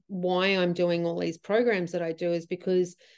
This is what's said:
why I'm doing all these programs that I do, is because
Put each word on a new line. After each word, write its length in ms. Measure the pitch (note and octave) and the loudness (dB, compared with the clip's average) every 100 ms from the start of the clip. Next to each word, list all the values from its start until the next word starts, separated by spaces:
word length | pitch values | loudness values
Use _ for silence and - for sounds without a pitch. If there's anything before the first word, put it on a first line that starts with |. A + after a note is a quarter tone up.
| - | -10
why 400 | F#3+ F3+ F3+ F#3+ | -4 0 2 2
I'm 260 | F#3+ F3+ | 2 2
doing 320 | F3 F3 E3+ E3+ | 2 2 2 0
all 120 | E3+ | -2
these 200 | F3 D#3+ | -4 -6
programs 540 | - G#3+ A#3+ G3+ F3 | -2 2 2 0 -2
that 100 | F3 | -4
I 100 | E3 | -4
do, 200 | D#3+ F3 | -4 -2
is 100 | E3+ | -2
because 520 | E3 F#3 F#3 F#3 F3+ - - | -4 -6 0 0 0 -6 -20